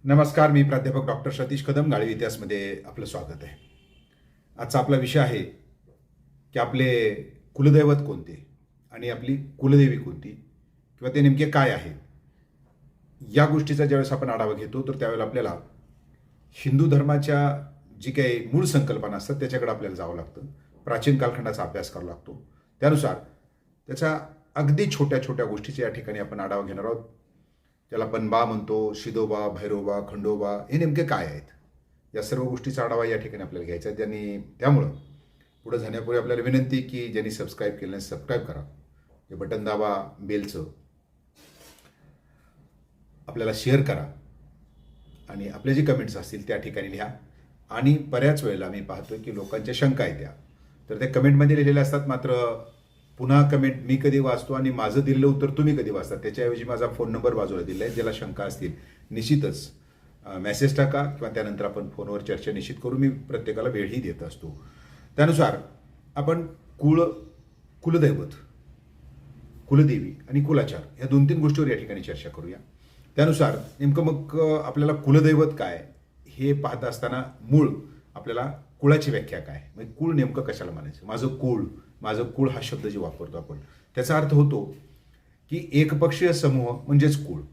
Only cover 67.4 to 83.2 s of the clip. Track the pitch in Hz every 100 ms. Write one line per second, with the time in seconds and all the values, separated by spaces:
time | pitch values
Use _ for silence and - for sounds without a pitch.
67.4 | _ _ _ _ 165 165 147 139 - -
68.4 | - - - - _ _ - - - -
69.4 | - - - 139 147 110 92 - - 139
70.4 | 147 147 107 82 - - 127 139 139 165
71.4 | 147 143 143 113 113 101 - - - -
72.4 | 85 98 - _ _ _ - - 156 147
73.4 | 123 - - - 143 147 160 143 - 156
74.4 | 156 151 - 147 147 147 135 147 151 151
75.4 | 151 - 92 82 - - _ _ - -
76.4 | 135 143 139 120 120 117 120 127 127 -
77.4 | 110 147 143 - - - _ - 120 117
78.4 | 135 143 - _ 143 147 143 107 - 85
79.4 | 73 71 - 104 110 - 160 147 123 135
80.4 | - - 87 80 73 71 95 113 135 135
81.4 | 123 113 95 - _ _ 107 110 120 -
82.4 | 135 117 - 120 104 104 82 -